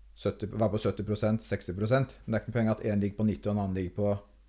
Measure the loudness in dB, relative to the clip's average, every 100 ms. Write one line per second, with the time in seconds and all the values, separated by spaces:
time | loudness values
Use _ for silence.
0 | -20 -4 -4 -2 -4 0 2 2 0 -2
1 | -2 0 2 2 0 -4 -4 -2 2 2
2 | 0 -6 -4 -4 -2 0 2 0 0 0
3 | 0 2 0 2 0 0 0 -2 -4 0
4 | 0 0 -6 -20